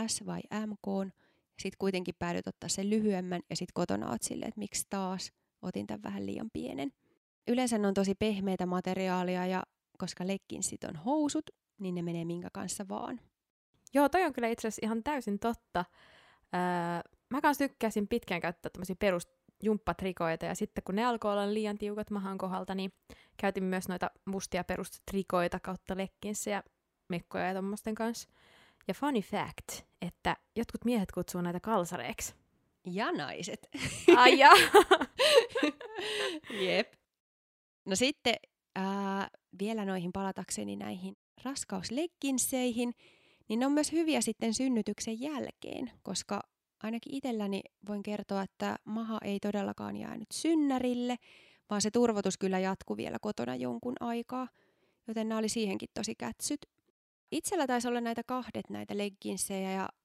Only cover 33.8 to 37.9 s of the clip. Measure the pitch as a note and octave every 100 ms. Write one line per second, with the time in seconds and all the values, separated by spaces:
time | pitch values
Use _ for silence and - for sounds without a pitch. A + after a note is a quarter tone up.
33.8 | - - - F4 B3+ E4+ C#4 F#4 E4+ G4+
34.8 | E4 F#4 C4+ - D5 C#5+ A#4 B4+ D4+ C#4+
35.8 | G#4 G#4+ G#4+ G#4 G4+ D#4 - A3 F#3 F3+
36.8 | A3+ - _ _ _ _ _ _ _ _
37.8 | -